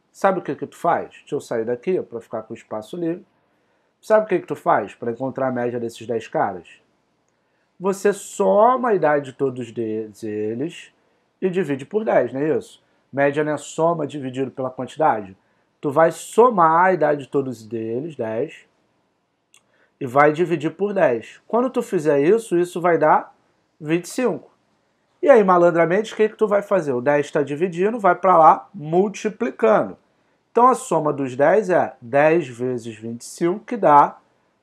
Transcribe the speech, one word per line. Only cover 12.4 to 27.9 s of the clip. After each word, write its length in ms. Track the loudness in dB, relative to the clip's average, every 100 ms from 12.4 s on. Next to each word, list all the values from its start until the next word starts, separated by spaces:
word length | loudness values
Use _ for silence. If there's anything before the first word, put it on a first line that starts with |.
| -2 -2
isso? 240 | -4 -20 _ _ _
Média 320 | 0 0 0
não 80 | -4
é 60 | -4
soma 500 | -8 -2 0 0 -4
dividido 420 | -8 -10 -6 -6
pela 200 | -6 -8
quantidade? 680 | -8 -12 -2 0 0 -4 -18 _ _ _ _
Tu 100 | -2
vai 180 | 2 2
somar 760 | 2 -4 4 4 6 4 4 4
a 80 |
idade 300 | 2 0 0
de 60 | -2
todos 340 | -4 -4 -8
deles, 520 | -10 -8 -6 -6 -8 -8
dez, 500 | -6 -4 -6 -8 _ _ _ _ _ _ _ _ _ _ _ _ _ _
e 80 | -2
vai 240 | 4 4
dividir 400 | 4 0 0 -4
por 220 | -4 -4
dez. 480 | 0 0 0 -6 -20 _
Quando 240 | -2 0
tu 120 | -2
fizer 400 | -4 -2 2 2
isso, 360 | 4 2 0 -2
isso 220 | -2 -2
vai 180 | 0 2
dar 380 | 4 2 0 _ _ _ _ _
vinte 260 | -4 -4 -4
e 40 |
cinco. 400 | -4 -4 -4 -10 _ _ _ _ _ _ _
E 80 | 4
aí, 140 | 6
malandramente, 720 | 6 6 4 4 2 0 -2
o 20 | -2
que 140 | -2
que 80 | 0
tu 100 | 0
vai 140 | 0
fazer? 320 | 0 -2 0
O 80 | -2
dez 280 | 0 0 0
tá 140 | -2
dividindo, 560 | -2 -4 -6 -2 -2